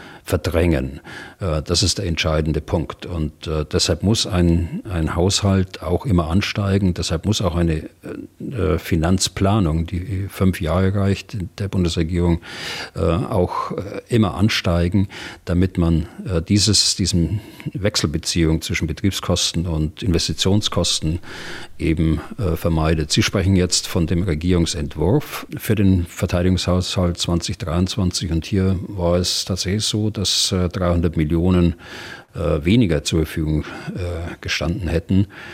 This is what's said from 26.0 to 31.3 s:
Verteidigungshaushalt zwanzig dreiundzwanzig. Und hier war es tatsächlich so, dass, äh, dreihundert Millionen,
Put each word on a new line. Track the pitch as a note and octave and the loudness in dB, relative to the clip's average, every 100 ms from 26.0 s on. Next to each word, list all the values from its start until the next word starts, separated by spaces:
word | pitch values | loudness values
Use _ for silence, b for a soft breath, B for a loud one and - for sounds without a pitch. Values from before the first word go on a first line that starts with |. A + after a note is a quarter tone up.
| E2+ | 0
Verteidigungshaushalt | - G2 F2+ F2+ F2+ - F2+ F2+ - F2 F2 | -4 0 2 2 2 2 0 0 0 0 0
zwanzig | - E2+ - - | 0 0 -2 -6
dreiundzwanzig. | - E2+ F#2 - F2+ - F2+ | -2 0 0 0 0 0 -2
Und | E2 - | -2 0
hier | G2 F#2+ F#2 - | 0 2 0 -4
war | G2 E2+ F2+ | -2 2 2
es | F#2 - - | 2 -2 -4
tatsächlich | F#2 F#2 G#2 - | -4 -2 -2 -2
so, | A2 G#2+ | 0 -2
dass, | G#2 F2 - - | -2 -2 0 0
äh, | F#2 F2+ | 2 0
dreihundert | F#2 F2+ F2 E2 D#2 | 0 2 2 2 0
Millionen, | D2+ | 0